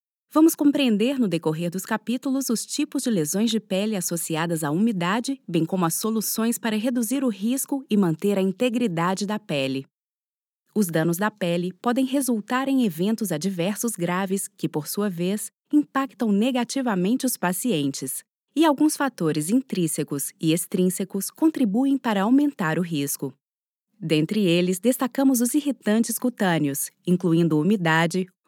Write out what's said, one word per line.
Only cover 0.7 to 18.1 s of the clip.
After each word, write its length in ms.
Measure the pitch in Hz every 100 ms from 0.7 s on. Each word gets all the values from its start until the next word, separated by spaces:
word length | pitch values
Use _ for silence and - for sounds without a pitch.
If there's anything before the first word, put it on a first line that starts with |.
| 285 262 202 240 269
no 80 | 214
decorrer 440 | 165 156 156 170
dos 140 | 180
capítulos 640 | - 214 - 254 277 262 254
os 160 | 220
tipos 380 | - - 294 285
de 80 | 254
lesões 400 | 202 151 190 226
de 80 | 220
pele 380 | - 190 214 202
associadas 680 | - 170 - 156 170 160
à 80 | 151
umidade, 720 | 160 226 190 175 220 262 269 -
bem 160 | 170
como 200 | 160 190
as 100 | 165
soluções 640 | - 220 220 - - 226 226
para 180 | 233 214
reduzir 480 | 240 247 220 277
o 40 | 262
risco 560 | 196 220 262 - 277 -
e 60 | 208
manter 420 | 180 156 202 196
a 20 |
integridade 880 | 190 185 254 240 240 165 170 190 196
da 120 | 214
pele. 460 | - 147 135 135 135 _ _ _ _ _ _ _ _
Os 120 | 214 185
danos 300 | 160 165 170
da 140 | 214
pele 420 | - 175 175 180
podem 300 | - 240 247
resultar 640 | 262 277 254 226 - 254 269
em 160 | 269
eventos 480 | 220 156 196 226 202
adversos 600 | 151 185 180 175 208 233
graves 540 | 196 175 180 196 196 -
que, 220 | - 151
por 180 | 156 147
sua 240 | - 208
vez, 400 | 170 180 214 - _ -
impactam 580 | 294 285 269 269 - 226
negativamente 960 | 202 247 254 233 277 247 185 185 262 254
os 100 | -
pacientes. 880 | 185 190 254 160 139 - 131